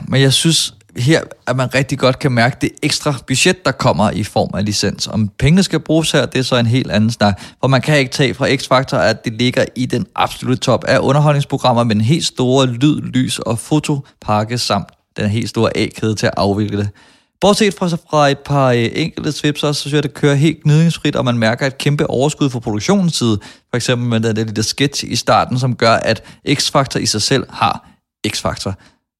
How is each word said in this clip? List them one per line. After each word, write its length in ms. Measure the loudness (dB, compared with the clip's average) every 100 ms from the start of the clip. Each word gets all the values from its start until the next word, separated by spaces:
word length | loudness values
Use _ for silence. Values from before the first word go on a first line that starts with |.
| 0
Men 120 | 2
jeg 120 | 4
synes 420 | 4 2 0 -2 -8 _ -2
her, 240 | 2 2 0 -10 -4
at 100 | -2
man 180 | 0
rigtig 240 | -2 -2 0
godt 200 | 0 2
kan 140 | 0
mærke 240 | 2 2 0
det 100 | -4 -2
ekstra 320 | -4 -2 -2 -4 -2
budget, 380 | 0 2 2
der 60 | -2
kommer 380 | 0 0 2 0
i 140 | 0
form 260 | -4 -2 -2
af 100 | -2
licens. 420 | -4 -2 -2 -4 -4
Om 220 | -2 -2 0
pengene 240 | 2 4
skal 180 | 2 0
bruges 300 | 0 0 2
her, 160 | 0 0
det 120 | -2
er 40 |
så 140 | 0 0
en 100 | 2
helt 240 | 0 0
anden 200 | 2 2
snak. 300 | 2 0 0 -8 -4
For 80 | 0
man 120 | 2
kan 160 | 2 2
ikke 140 | 2
tage 220 | 0 0
fra 140 | 0 0
X-Factor, 480 | 0 0 0 0 0
at 280 | 2 0
det 80 | -4
ligger 320 | -2 0 0 -2 -2
i 100 | -4
den 200 | -4 -4
absolutte 460 | -2 -2 -2 -4 -2
top 240 | 0 0 2
af 100 | 0
underholdningsprogrammer 880 | 2 2 4 2 -2 -2 0 2
med 100 | 2
den 100 | 2
helt 200 | 2 0
store 420 | -2 -2 2 2 2
lyd, 340 | 2 2 2
lys 380 | -2 -2 -2 -4
og 200 | -4 -6
fotopakke, 1000 | -2 -2 0 -4 -6 _ -2 -2 0 -4
samt 280 | -2 -2 -4 -16 _ -4
den 120 | -2
helt 180 | -2 -2
store 280 | 0 0 0
A-kæde 380 | -4 -2 -4
til 120 | -2 -2
at 60 | 0
afvikle 420 | 0 0 -2 -2
det. 100 | -4 -6 _ _ _ 0
Bortset 340 | 2 4 2
fra, 140 | 0 -4 -4 -2
fra 180 | 2 2
et 100 | 0
par, 320 | -2 0 2
øh, 180 | 2 0
enkelte 400 | -2 -4 -4 -6
svipser, 400 | -4 -4 -2 -4
så 80 | -4
synes 140 | -2
jeg, 80 | -2
det 120 | -4
kører 200 | 0 0
helt 280 | 2 2 0
gnidningsfrit, 540 | 2 4 4 2 -2 -2
og 80 |
man 140 | 0 0
mærker 280 | 0 0 -4
et 120 | -2
kæmpe 320 | -2 0 0
overskud 400 | 0 -2 0 -2
fra 80 | -2
produktionens 560 | -4 -4 0 2 2
side. 240 | 0 0 0 -4 -20 _
For 60 | -4
eksempel 320 | -2 -2 0
med 120 | 0
den 160 | 0 -2
der 80 |
lille 180 | -4 -4
sketch 420 | -4 -2 -2 -2 -6
i 100 | -4
starten, 420 | 2 2 2 -2
som 160 | -2 0
gør, 180 | 2
at 280 | 2 0 -4 -6 -8 -4
X-Factor 500 | -2 0 0 0 -2
i 80 | -2
sig 160 | -2
selv 240 | 0 -2 -2
har 380 | -2 -2 -2 -10 _ _ _ -8
X-Factor. 440 | -6 -6 -6 -8 -10 _ _ _